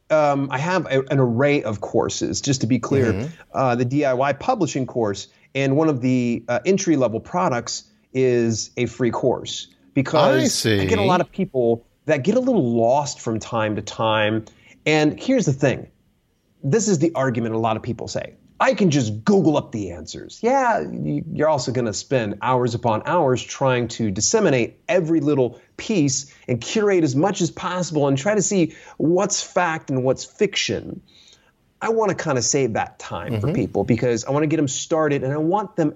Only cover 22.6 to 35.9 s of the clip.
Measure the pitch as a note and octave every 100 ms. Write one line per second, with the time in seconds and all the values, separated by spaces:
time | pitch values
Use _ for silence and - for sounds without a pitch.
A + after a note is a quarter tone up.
22.6 | B2 A2+ A#2+ G#2+ - E3+ C#3+ B2 - -
23.6 | C3+ B2+ A#2 - A2+ G2 G#2+ A3+ G3 C3
24.6 | A2 - - F3 D#3 E3 C#3+ C#3 B2 A2
25.6 | _ - - G#3+ C#3+ C3 - - - A#2+
26.6 | - A3 G#3 F#3 D#3+ C3 F#3+ G3+ E3+ -
27.6 | F#3 F3+ E3+ D3+ C#3+ C#3 G3+ G#3 - G3+
28.6 | D#3+ - - - C#3+ F3+ G3+ - - -
29.6 | F3 D#3+ - C3 B2+ B2 - - G3+ -
30.6 | - G2 - - - _ _ _ _ _
31.6 | _ _ - A3+ G#3+ D3+ D#3+ C3 A2+ C#3
32.6 | B2+ A2 F2+ - - F#2+ F2+ A2 B2 E3
33.6 | F#2+ - G2 A#2 B2+ A#2 - C#3 D#3 D#3
34.6 | C#3+ - - D#3+ D#3 C#3 B2+ D3 D#3 G3
35.6 | G3 - D3+